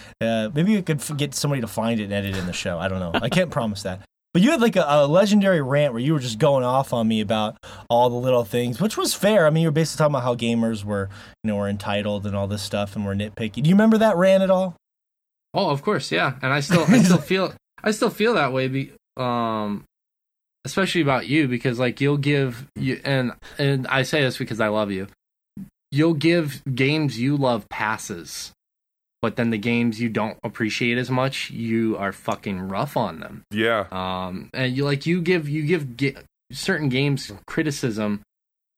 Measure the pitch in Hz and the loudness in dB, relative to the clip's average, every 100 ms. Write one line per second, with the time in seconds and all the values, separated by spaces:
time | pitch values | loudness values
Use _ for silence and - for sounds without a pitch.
0 | - - 113 113 107 147 185 208 180 151 | -20 -6 -2 -2 -2 0 2 2 0 -4
1 | - 147 143 - 147 139 110 - 113 117 | -4 -4 -4 -2 -2 -2 -4 -4 -2 -2
2 | 101 101 98 95 87 85 98 85 92 92 | -2 -4 -2 -4 -6 -6 -6 -4 -2 -4
3 | 87 - 113 - 170 143 113 101 95 92 | -2 -2 0 0 0 -2 -4 -4 -8 -10
4 | - _ _ 170 226 320 226 190 151 147 | -14 _ _ 4 4 4 2 2 4 4
5 | 143 170 208 208 196 175 131 143 147 117 | 6 4 6 4 4 2 2 2 2 0
6 | 135 156 123 107 151 139 123 131 135 120 | 0 0 -2 2 4 4 2 0 0 0
7 | 110 110 104 110 107 - - - - 120 | 2 0 0 0 -2 -4 -16 -18 0 4
8 | 123 120 127 123 113 120 120 120 208 349 | 4 2 2 2 2 -2 -2 -2 -2 0
9 | 370 - 202 214 156 160 165 151 160 - | -4 0 2 4 4 4 2 2 0 0
10 | 151 139 123 120 117 117 113 110 101 101 | 0 0 -2 -2 0 0 0 -4 -4 -4
11 | 98 - - - 110 101 101 101 107 101 | -4 -10 -20 -8 -4 -2 -2 -4 -2 -2
12 | 104 104 101 101 98 101 - 104 101 107 | -2 -4 -4 -4 -4 -4 -4 -4 -4 -4
13 | 101 98 104 - 110 117 151 196 220 220 | -4 -4 -4 -6 -6 0 4 6 6 4
14 | 220 175 190 190 190 185 185 170 _ _ | 4 4 4 4 4 2 0 -6 _ _
15 | _ _ _ _ _ 170 185 143 208 190 | _ _ _ _ _ -2 0 0 0 -2
16 | - 180 160 - 131 147 143 175 151 247 | -2 0 0 -2 -2 -2 2 4 6 6
17 | 180 170 - 190 170 - _ - - 214 | 6 4 2 -2 -2 -6 _ -6 -4 0
18 | 226 - 220 208 139 131 131 135 - - | -2 0 2 2 2 0 0 -2 -6 -12
19 | _ - 127 120 113 110 104 101 - _ | _ -6 -4 -2 -2 -2 -4 -6 -10 _
20 | _ _ _ _ _ _ 139 - 185 175 | _ _ _ _ _ _ -6 -2 0 2
21 | 143 123 92 147 135 123 131 117 123 117 | 2 0 2 0 2 0 -2 0 -2 0
22 | 139 143 143 143 135 117 135 - 135 - | 0 2 2 0 0 -4 -12 -4 -4 -2
23 | - 135 123 - - - 139 139 131 135 | -2 -2 -2 -6 -12 -2 0 0 0 -2
24 | 131 156 131 123 123 110 110 107 104 95 | 0 0 0 -2 -6 -2 0 0 -2 -4
25 | 98 _ _ _ _ - - _ _ 139 | -8 _ _ _ _ -18 -18 _ _ 2
26 | 160 160 160 170 151 - 139 127 131 156 | 2 4 2 2 0 -4 -4 0 2 2
27 | 147 110 127 147 131 117 - - 107 107 | 0 0 0 2 2 0 -4 -6 -4 -4
28 | - 90 73 - - - _ _ _ _ | -8 -12 -12 -14 -14 -18 _ _ _ _
29 | _ _ 113 104 117 113 117 117 120 107 | _ _ -4 0 -2 0 0 2 2 0
30 | 117 107 107 - 117 - 110 - 120 120 | -2 -2 -2 -6 -10 -4 -4 0 0 0
31 | 123 127 135 - - 123 113 113 113 90 | 0 0 0 -4 -8 -6 -2 0 0 0
32 | 98 95 - 104 - 95 95 98 143 139 | -4 -4 -6 -4 -6 -6 -4 -4 -2 -2
33 | 104 80 - - - 104 110 113 95 92 | -4 -6 -14 -16 -8 -2 0 0 -2 -6
34 | 92 92 92 92 - 120 127 127 143 143 | -6 -6 -6 -10 -10 -6 -4 -2 -2 -2
35 | 160 180 165 180 147 151 151 175 135 117 | 0 0 2 0 0 -2 0 -2 -2 -4
36 | 135 - - _ _ 139 - 170 147 127 | -4 -4 -14 _ _ -6 -2 0 0 2
37 | 143 135 - 101 - - 156 143 127 107 | 0 0 -4 -16 -6 -2 -2 -2 -4 -2
38 | 104 101 - _ _ _ _ | -2 -4 -8 _ _ _ _